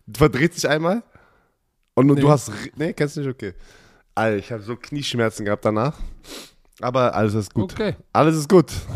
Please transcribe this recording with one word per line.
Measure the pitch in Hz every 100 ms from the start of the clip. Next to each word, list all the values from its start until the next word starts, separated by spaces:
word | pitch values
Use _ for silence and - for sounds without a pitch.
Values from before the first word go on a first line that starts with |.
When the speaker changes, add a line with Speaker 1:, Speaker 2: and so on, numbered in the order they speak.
| -
Speaker 1:
verdreht | - 156 123 165
sich | - 135
einmal? | 151 165 220 - _ _ _ _ _ _ _ _
Und, | - 135
und | 143
Speaker 2:
Nee. |
Speaker 1:
du | 143
hast | 147 -
ri-, | 101 92 -
nee, | 156
kennst | - 147 147
du |
nicht? | 139
Okay. | 123 101 - - - _ _ _
Alter, | - 110 104
ich | 95
hab | 113
so | 101
Knieschmerzen | 120 - 147 131 123 113 -
gehabt | 101 104 110
danach. | 107 127 - - - - - - _ _ _
Aber | 123 127 123
alles | 92 107
ist | 110 101
gut. | - 185
Speaker 2:
Okay. | - 214 113 _
Speaker 1:
Alles | 107 151 160
ist | 147
gut. | 190 -
<laughs> | - -